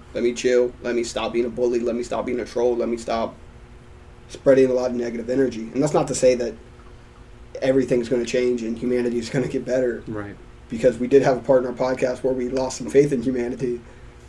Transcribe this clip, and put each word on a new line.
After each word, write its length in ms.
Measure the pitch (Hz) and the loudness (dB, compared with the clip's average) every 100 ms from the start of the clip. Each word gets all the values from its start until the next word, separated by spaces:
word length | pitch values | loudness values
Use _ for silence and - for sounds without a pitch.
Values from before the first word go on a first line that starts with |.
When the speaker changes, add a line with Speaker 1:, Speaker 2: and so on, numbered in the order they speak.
| - - | -12 -2
Speaker 1:
let 80 | |
me 100 | 120 | -2
chill, 400 | 117 127 123 123 - | 0 2 2 2 -2
let 140 | 120 120 | -4 -4
me 80 | |
stop 280 | 113 113 110 | -4 -4 -4
being 120 | 117 120 | -2 -2
a 40 | |
bully, 300 | 113 123 120 | -2 -2 0
let 160 | 120 117 | -2 -4
me 60 | |
stop 240 | 120 113 113 | -4 -4 -4
being 140 | 120 | -6
a 60 | 107 | -6
troll, 300 | 120 123 117 | -2 0 0
let 140 | 113 | -2
me 80 | 117 | -4
stop 380 | - 117 110 - - - - - - - - - - | -4 -4 -4 -8 -20 -20 -20 -20 -20 -20 -20 -20 -20
spreading 400 | - 143 135 131 | -2 4 6 6
a 20 | |
lot 160 | 127 127 | 2 -2
of 60 | 120 | -2
negative 320 | 120 117 117 | -4 -6 -4
energy." 400 | 127 131 113 - | 0 0 -2 -6
And 100 | 127 | -2
that's 100 | 147 | 0
not 140 | 165 147 | 0 0
to 80 | - | 2
say 180 | 127 127 | 4 4
that 200 | 117 - - - - - - - - - - - | 0 -8 -14 -20 -20 -20 -20 -20 -20 -20 -16 -4
everything's 460 | 135 131 120 127 117 | 2 2 4 2 0
gonna 180 | 123 117 | -2 0
change 360 | 127 123 123 | 0 2 0
and 160 | 113 113 | -2 -4
humanity 400 | 123 123 120 120 | -2 0 0 -2
is 120 | 117 | -2
gonna 160 | 143 123 | -2 -2
get 180 | 131 123 | -4 -2
better. 380 | 131 123 107 - | 0 0 -2 -8
Speaker 2:
Right. 280 | 107 101 98 - - - | -10 -10 -12 -18 -20 -12
Speaker 1:
Because 300 | 117 175 - | 0 2 2
we 80 | 123 | 4
did 160 | 139 | 4
have 140 | 131 123 | 6 2
a 20 | |
part 240 | 113 131 | 4 2
in 40 | 123 | 2
our 60 | 117 | -2
podcast 460 | 127 127 131 123 | -2 0 -2 -2
where 100 | 135 | -2
we 160 | 131 123 | -2 -2
lost 280 | 131 131 - | -2 -4 -6
some 100 | 113 | 0
faith 240 | 135 147 | 4 4
in 120 | 135 | 2
humanity. 580 | 123 127 120 120 127 120 - - - - | -2 -2 -2 -4 -4 -6 -10 -20 -20 -20